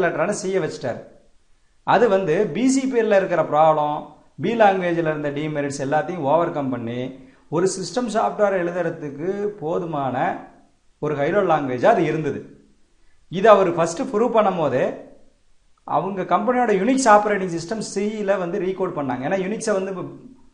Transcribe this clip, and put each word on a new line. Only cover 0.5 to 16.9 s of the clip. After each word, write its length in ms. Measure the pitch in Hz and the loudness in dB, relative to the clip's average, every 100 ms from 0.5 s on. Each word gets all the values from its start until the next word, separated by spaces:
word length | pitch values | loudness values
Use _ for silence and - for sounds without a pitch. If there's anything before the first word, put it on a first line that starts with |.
| 190 | -2
வச்சுட்டாரு. 400 | 151 - 131 107 - - _ _ _ _ _ _ - | -2 -4 -8 -8 -12 -20 _ _ _ _ _ _ 2
அது 180 | 165 226 | 4 4
வந்து 220 | 190 185 160 202 | 2 2 0 0
பி 100 | 151 262 | 2 2
சி 100 | 269 262 | 2 0
பி 80 | 240 | 0
எல்ல 180 | 214 196 | 4 2
இருக்கிற 220 | 185 170 156 | 2 0 2
problem, 460 | 147 160 151 147 151 - - _ - | 4 6 4 0 -2 -8 -18 _ -6
B 100 | 156 233 | -4 4
லாங்குவேஜில் 480 | 208 190 180 165 160 | 4 4 0 0 0
இருந்த 180 | 151 147 139 | -2 -4 -4
demerits 460 | 156 151 143 139 135 | -4 -4 -4 -4 -2
எல்லாத்தையும் 380 | 151 151 180 135 | -2 -2 -4 0
ஓவர் 220 | 156 170 151 | 2 2 -2
கம் 160 | 135 | -4
பண்ணி 240 | 123 113 123 127 - - _ _ 151 | -4 -6 -6 -8 -10 -20 _ _ 0
ஒரு 120 | 185 185 | 0 -2
system 340 | 185 - 247 208 | -6 -4 -2 0
software 400 | 202 202 202 196 | -2 0 0 2
எழுதுறதுக்கு 680 | 170 175 165 147 151 135 170 202 202 - | -2 -2 -4 -6 -10 -8 -6 -4 -6 -6
போதுமான 540 | 151 180 175 151 135 123 170 - - - _ _ _ _ | -6 -4 -4 -6 -4 -2 -4 -4 -12 -20 _ _ _ _
ஒரு 140 | 151 143 | -6 -2
ஹை 100 | 143 | 0
லெவல் 220 | 196 185 | 0 2
லாங்குவேஜா 380 | 156 139 123 160 | 2 0 2 4
அது 100 | 220 160 | 4 2
இருந்தது. 300 | 156 147 117 - - _ _ _ _ - - _ | 0 -4 -6 -10 -20 _ _ _ _ -20 -20 _
இதை 160 | 165 214 202 | 2 6 6
அவர் 160 | 190 170 | 6 2
first 260 | 170 - 269 | -2 -2 -4
prove 220 | 208 240 233 | 0 2 2
பண்ணும் 220 | 208 180 | 2 2
போதே 200 | 151 123 196 - - - - _ _ _ _ _ - | 0 0 -2 -4 -14 -20 -20 _ _ _ _ _ -4
அவங்க 400 | 139 175 196 180 | -2 -2 -6 -2
கம்பெனியோட 380 | 247 214 247 240 190 | 0 2 0 2 2
Unix 160 | 202 | 2